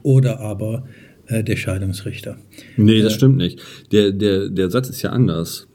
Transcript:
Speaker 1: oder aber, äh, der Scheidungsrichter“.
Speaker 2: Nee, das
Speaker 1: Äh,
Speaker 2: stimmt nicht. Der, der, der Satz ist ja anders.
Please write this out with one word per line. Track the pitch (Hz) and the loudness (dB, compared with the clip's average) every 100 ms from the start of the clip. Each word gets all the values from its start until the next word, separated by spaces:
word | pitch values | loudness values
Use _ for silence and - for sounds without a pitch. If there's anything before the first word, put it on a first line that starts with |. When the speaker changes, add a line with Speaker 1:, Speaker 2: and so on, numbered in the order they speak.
Speaker 1:
oder | 120 131 123 110 | 2 4 4 -2
aber, | 107 95 110 120 - - - _ - | -8 -8 -6 -8 -10 -20 -20 _ -6
äh, | 113 | -4
der | 107 104 | -2 -4
Scheidungsrichter“. | - 95 95 95 - - - - _ - - - | -4 -4 -4 -6 -10 -12 -14 -16 _ -20 -10 2
Speaker 2:
Nee, | 107 110 | 4 6
das | 107 | 4
Speaker 1:
Äh, | - | 4
Speaker 2:
stimmt | 135 110 | 4 4
nicht. | 87 - - - - | 0 -6 -20 -20 0
Der, | 104 101 | 2 2
der, | 98 104 98 98 | 2 0 0 -2
der | 95 92 | -2 -2
Satz | 117 131 | -2 -4
ist | - | -6
ja | - | -6
anders. | 120 107 82 85 - - | 0 0 0 -6 -10 -18